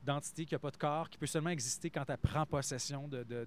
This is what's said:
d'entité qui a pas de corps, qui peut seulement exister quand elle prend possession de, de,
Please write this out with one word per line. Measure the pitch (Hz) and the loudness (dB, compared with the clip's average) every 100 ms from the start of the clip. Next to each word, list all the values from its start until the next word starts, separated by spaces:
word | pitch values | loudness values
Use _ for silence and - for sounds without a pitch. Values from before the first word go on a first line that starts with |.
d'entité | 131 143 - - 160 | 0 0 0 -4 -2
qui | |
a | 151 | 0
pas | 143 | -2
de | - | 0
corps, | 151 151 165 | 2 2 -2
qui | - | -4
peut | 147 | 0
seulement | 160 160 | 2 2
exister | 170 120 - 170 | 0 0 -2 -2
quand | 156 139 | -2 -2
elle | 135 | 2
prend | - 151 151 | 4 4 2
possession | 147 135 127 - 139 147 | 2 0 -2 -2 -4 -4
de, | 135 | -6
de, | 113 120 | -4 -4